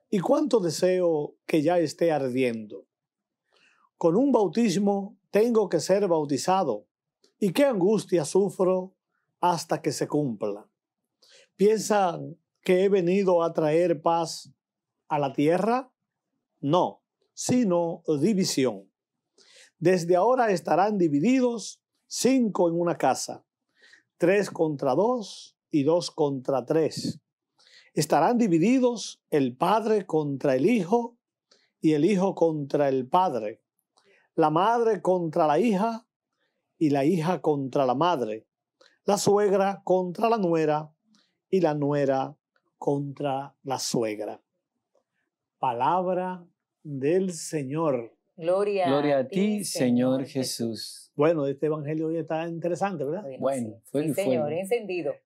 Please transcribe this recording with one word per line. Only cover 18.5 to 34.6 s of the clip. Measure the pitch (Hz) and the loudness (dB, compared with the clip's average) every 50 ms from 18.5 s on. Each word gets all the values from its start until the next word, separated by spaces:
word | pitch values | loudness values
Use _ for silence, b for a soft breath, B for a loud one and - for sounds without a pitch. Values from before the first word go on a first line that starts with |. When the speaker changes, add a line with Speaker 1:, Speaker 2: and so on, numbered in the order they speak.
| - 139 131 117 104 95 - _ _ _ _ _ _ _ _ _ b b b b b b b b b - | 0 0 0 0 -2 -6 -12 _ _ _ _ _ _ _ _ _ b b b b b b b b b -2
Speaker 1:
Desde | 151 180 185 170 165 170 180 | 2 2 2 2 2 2 2
ahora | 175 202 240 262 262 233 214 | 4 4 4 4 2 2 2
estarán | 185 160 - - 156 170 196 220 214 190 | 0 0 0 0 2 2 2 2 2 2
divididos | 175 156 143 143 170 240 262 262 247 240 233 208 - - - _ _ _ _ _ _ | 0 2 2 2 2 2 4 4 2 0 -2 -4 -8 -12 -16 _ _ _ _ _ _
cinco | - - - - 247 269 262 233 202 - - 175 170 | -12 -4 0 2 4 4 4 2 0 0 0 0 2
en | 165 170 | 0 0
una | 170 170 151 | -2 -2 -2
casa, | - 147 131 120 - - - 117 - _ _ _ _ _ b b b b b b b b b _ - | 0 0 0 0 0 -4 -10 -12 -16 _ _ _ _ _ b b b b b b b b b _ -2
tres | 175 170 196 208 196 - | 0 2 2 2 0 -2
contra | - - 160 156 147 135 139 135 131 | -2 -2 -2 -2 -2 -2 -2 0 0
dos | 170 208 240 254 240 190 - - - - - _ _ _ _ | 2 0 0 -2 -4 -6 -12 -16 -18 -20 -20 _ _ _ _
y | - 147 | -2 0
dos | 135 147 170 180 - - | 2 2 2 0 0 -4
contra | - 160 151 143 139 127 123 - 135 127 120 | -4 -2 -2 -2 -2 -4 -4 -2 -2 -2 -2
tres. | - 156 160 156 123 - - - - - - _ _ _ _ _ _ b b b b b b b b | 0 0 0 0 0 -2 -6 -8 -8 -8 -10 _ _ _ _ _ _ b b b b b b b b
Estarán | _ 175 151 - 170 143 160 208 247 | _ -4 0 2 2 4 4 4 2
divididos | 220 240 185 165 156 175 233 262 262 254 240 240 190 - - - _ _ _ | 2 2 2 2 2 4 2 2 2 2 0 -2 -4 -10 -14 -16 _ _ _
el | 156 147 135 123 123 | 0 0 0 0 -2
padre | - 165 180 214 220 208 220 220 202 185 | -2 0 0 2 0 0 0 0 -2 -2
contra | - 160 156 151 143 139 127 - 143 131 | -2 -2 -2 -2 -2 -4 -2 0 0 2
el | 131 147 | 2 2
hijo | 214 247 214 160 170 233 240 233 - - _ _ _ _ _ _ b b b b b b _ | 2 2 0 0 0 0 -2 -2 -4 -12 _ _ _ _ _ _ b b b b b b _
y | - 156 | 0 2
el | 151 143 160 | 2 4 2
hijo | 202 208 180 196 190 156 | 2 2 2 0 0 0
contra | - 170 165 156 151 139 139 - 143 143 139 | 0 0 0 0 -2 -4 -2 -2 0 0 0
el | 135 131 123 127 | 0 -2 0 0
padre, | - 180 190 180 131 113 107 104 - - _ _ _ _ _ _ b b b b b b b b _ | 2 2 2 0 -2 -4 -6 -6 -8 -12 _ _ _ _ _ _ b b b b b b b b _
la | 160 160 151 | 2 2 2
madre | 156 170 | 4 2